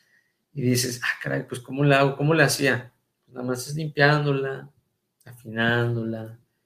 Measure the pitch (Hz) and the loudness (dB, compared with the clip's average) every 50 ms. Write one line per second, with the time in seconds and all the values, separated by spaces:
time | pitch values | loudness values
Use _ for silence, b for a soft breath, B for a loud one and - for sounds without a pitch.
0 | b b b b b b b _ _ _ - 143 123 123 127 123 123 127 123 120 | b b b b b b b _ _ _ -8 -4 0 0 0 0 0 -2 -6 -6
1 | - - - - - 147 139 139 135 - 127 123 - - 131 135 143 143 139 139 | -6 -6 -6 -6 -6 -6 -6 -6 -6 -8 -12 -12 -12 -8 -2 2 4 4 6 6
2 | 139 139 139 - 147 151 165 156 147 135 - - 139 135 123 120 120 - _ _ | 4 2 2 0 0 2 4 4 4 2 2 2 2 2 0 0 -2 -8 _ _
3 | _ _ _ _ _ _ 127 127 127 123 127 123 - 147 147 156 160 147 - 151 | _ _ _ _ _ _ -12 -8 -6 -6 -6 -6 -6 -8 -8 -8 -8 -4 0 4
4 | 143 147 151 147 147 147 139 135 135 135 135 135 135 - _ _ _ _ _ _ | 4 4 4 4 2 0 0 0 -2 -4 -6 -10 -12 -16 _ _ _ _ _ _
5 | _ _ _ _ _ 120 - - - 113 107 113 113 117 120 120 120 120 120 120 | _ _ _ _ _ -20 -20 -20 -16 -8 -4 0 0 2 2 2 2 0 -2 -2
6 | 113 113 113 110 110 110 117 - _ _ _ _ _ | -4 -4 -6 -8 -10 -12 -16 -20 _ _ _ _ _